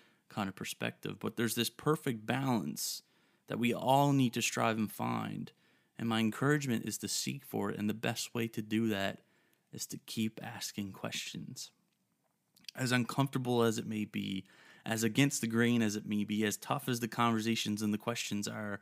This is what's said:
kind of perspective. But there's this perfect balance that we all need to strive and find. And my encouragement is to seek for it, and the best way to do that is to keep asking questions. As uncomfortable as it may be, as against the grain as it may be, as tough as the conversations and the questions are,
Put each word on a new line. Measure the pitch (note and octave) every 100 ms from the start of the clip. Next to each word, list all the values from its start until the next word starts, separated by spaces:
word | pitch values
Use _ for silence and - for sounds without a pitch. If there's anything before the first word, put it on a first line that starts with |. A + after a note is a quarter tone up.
| _ _ _
kind | - G2
of |
perspective. | - - - A#2 - G2+ G2
But | G#2 -
there's | A#2 A#2+
this | A2+
perfect | - D3+ D#3 C#3+ A#2
balance | G#2+ B2+ C3+ A#2+ D2 - - - - _ _ _ -
that | G#2
we | A#2+
all | - A#2+ C3+ C#3+
need | C#3 B2
to | A#2
strive | - - A#2 A2
and | G2+
find. | - A#2 A#2 G#2+ G2+ F#2 - _ _ _ -
And | A#2
my | A2+
encouragement | A2+ - C3+ D3+ C#3 A2+
is | A2 -
to | G#2
seek | - C3 C3+
for | - A2 G2+
it, | -
and | G#2
the |
best | G#2+ A#2 A2+ -
way | A#2+ A2+
to | -
do | G#2+ A2 A2+
that | G2+ G2 - _ _ _ _ _
is | A#2 -
to | A2+
keep | - - A2 -
asking | A2+ A2 - - G2
questions. | F#2+ A2+ - - - - C3 - _ _ _ _ _ _ _ _ _ -
As | - B2+
uncomfortable | B2 A#2 - C3+ C#3 B2 A#2+
as | A#2 A2
it | G2
may | A2
be, | G#2 A2 G2+ F#2+ - - - -
as | - A2+
against | A2+ G#2+ C#3 -
the | A#2
grain | A2+ A#2 A#2+
as | A2 G#2
it | G2
may | G#2
be, | G2+ G#2
as | G#2+ G2
tough | - C#3 -
as | A#2
the | A#2
conversations | - A#2 A2+ A2 A2+ A2 G#2
and | G#2+
the | G#2
questions | - A#2 - G2+ G2+
are, | A2+ G#2 G2+